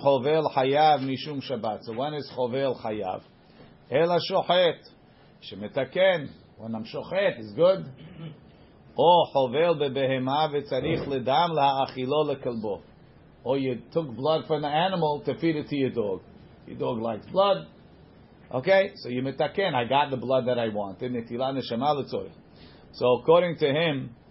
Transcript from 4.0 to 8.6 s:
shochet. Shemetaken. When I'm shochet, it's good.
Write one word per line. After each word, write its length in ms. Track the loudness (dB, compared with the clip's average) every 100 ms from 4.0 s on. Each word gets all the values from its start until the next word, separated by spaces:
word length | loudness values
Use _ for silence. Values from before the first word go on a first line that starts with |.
| 2 2 2
shochet. 420 | 0 2 4 4 0 -12 -20 _ -20 -20 -20 -18
Shemetaken. 800 | -12 -6 -4 -2 4 4 4 -4 -14 -20 -16
When 160 | -10 -8
I'm 80 | -8
shochet, 540 | -10 -4 0 0 -2
it's 140 | -8
good. 320 | 4 4 4 -4 -16 -20 -16 -16 -16 -20 -20